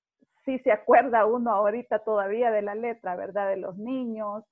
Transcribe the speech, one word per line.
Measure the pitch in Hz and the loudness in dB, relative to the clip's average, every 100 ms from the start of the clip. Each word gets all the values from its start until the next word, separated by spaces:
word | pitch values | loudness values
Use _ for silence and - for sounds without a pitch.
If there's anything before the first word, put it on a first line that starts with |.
| _ _ _ _ | _ _ _ _
si | - 262 | -6 -2
se | 262 | 2
acuerda | 208 - 240 262 226 214 | 2 6 6 6 2 2
uno | 247 233 | 2 0
ahorita | 202 208 233 247 220 | 2 0 -2 -4 -4
todavía | 220 214 196 220 240 | -2 -2 0 0 0
de | 214 | 0
la | 202 | -2
letra, | 208 233 233 185 180 | -6 -8 -8 -8 -8
¿verdad? | 196 190 196 | -6 -4 -4
De | 190 | -4
los | 190 185 | -6 -10
niños, | 220 262 240 220 208 214 - | -8 -6 -6 -8 -8 -10 -14